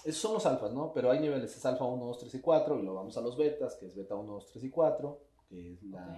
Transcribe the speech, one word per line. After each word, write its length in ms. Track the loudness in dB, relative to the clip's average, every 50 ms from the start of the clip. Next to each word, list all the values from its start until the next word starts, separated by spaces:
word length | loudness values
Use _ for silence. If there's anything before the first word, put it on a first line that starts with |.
| -6
esos 120 | -4 -4 -2
son 140 | 0 0 0
los 120 | 2 2
alfas, 260 | 2 2 2 0 -2
¿no? 200 | -2 -2 -4 -2
Pero 180 | -2 2 4 4
hay 80 | 6 6
niveles, 360 | 4 2 2 0 -2 -4 -8
es 100 | -2 0
alfa 180 | 0 2 2 0
uno, 220 | 0 -2 -2 -4
dos, 120 | -6 -6 -8
tres 160 | -10 -10 -10
y 60 | -2
cuatro, 380 | 4 6 6 6 6 4 0 0
y 40 |
luego 140 | 0 -2 -4 -4
vamos 180 | -6 -6 -6
a 40 | -4
los 160 | -4 -4 0
betas, 380 | 2 2 2 2 0 -2 -4 -4
que 100 | -8 -12
es 80 | -12 -10
beta 180 | -12 -8 -6 -6
uno, 200 | -6 -6 -8 -10
dos, 120 | -10 -12
tres 160 | -14 -14 -10 -10
y 60 | -4
cuatro, 520 | 2 4 6 6 6 2 -2 -6 -8 -10 -16 _ _ _ _ _
que 240 | -14 -14 -12 -12
es 100 | -14 -14 -14
la, 220 | -12 -12 -12 -12 -12 -12